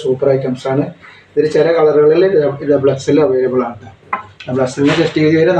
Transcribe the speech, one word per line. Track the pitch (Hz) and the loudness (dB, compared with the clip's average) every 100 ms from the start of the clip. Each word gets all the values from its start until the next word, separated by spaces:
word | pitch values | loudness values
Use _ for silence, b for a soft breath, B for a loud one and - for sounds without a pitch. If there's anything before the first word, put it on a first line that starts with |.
സൂപ്പർ | 131 131 143 | -2 -2 0
ഐറ്റംസ് | 131 135 127 135 | 0 -2 -6 -4
ആണ്. | 131 - - B B - | -4 -4 -8 B B -8
ഇതിൽ | 147 151 156 | -2 0 0
ചില | 165 165 | 0 2
കളറുകളിൽ | 151 147 151 160 190 160 143 135 143 | 2 4 4 4 2 2 0 -2 -2
ഡബിൾ | 139 139 | 0 0
എക്സ് | 135 - | -2 0
എൽ | 147 | 2
അവൈലബിൾ | 143 127 127 123 120 | 2 0 0 -2 -4
ആണ്. | 107 - - - - - - - | -8 -18 -20 -14 -14 -14 -16 -6
ഡബിൾ | 127 | -4
എക്സ് | 131 143 | -4 0
എല്ലിൻ്റെ | 143 160 | 0 0
ചെസ്റ്റ് | 160 160 | 0 0
വീതി | 151 160 | 2 2
വരെ | 165 | 2